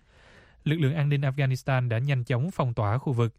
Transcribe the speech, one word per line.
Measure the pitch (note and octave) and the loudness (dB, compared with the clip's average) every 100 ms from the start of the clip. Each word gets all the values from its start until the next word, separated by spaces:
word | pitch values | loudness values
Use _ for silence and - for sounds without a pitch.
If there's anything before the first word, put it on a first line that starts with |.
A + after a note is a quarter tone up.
| _ - - - - - | _ -20 -20 -20 -20 -8
Lực | D3+ E3 | -2 0
lượng | C3+ | 0
an | D#3+ C#3+ | 0 0
ninh | C#3+ | 0
Afghanistan | C#3+ C3+ C3+ C3 - C3 B2 | 0 0 -2 -2 0 0 0
đã | A2+ | 0
nhanh | C#3+ C3 | 0 -2
chóng | A#2 A#2+ E3+ | 0 0 0
phong | - D#3+ | -2 -2
tỏa | B2 G#2 B2 | 0 0 0
khu | D#3+ | 0
vực. | A#2+ A2+ | 0 0